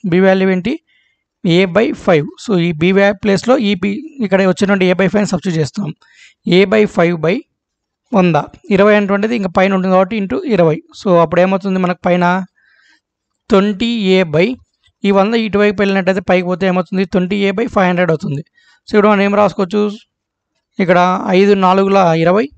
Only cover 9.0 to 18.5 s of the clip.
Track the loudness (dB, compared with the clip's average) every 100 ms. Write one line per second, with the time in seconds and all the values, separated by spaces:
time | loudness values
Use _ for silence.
9 | 2 -2 -2 -4 -4 0 0 0 2 2
10 | 0 -2 -6 -6 -2 0 2 0 -8 -10
11 | 0 2 2 2 0 0 -4 -2 -2 -4
12 | -2 0 0 -2 -6 _ _ _ _ _
13 | _ _ _ _ _ 0 2 -2 -4 -2
14 | 0 0 0 0 -2 -4 _ _ _ _
15 | 0 0 0 -2 -2 0 0 0 -2 0
16 | -2 -4 0 -2 0 -2 -2 -2 -2 -4
17 | -2 -2 -2 -2 -2 -4 -4 0 0 0
18 | 0 -2 -4 -8 -10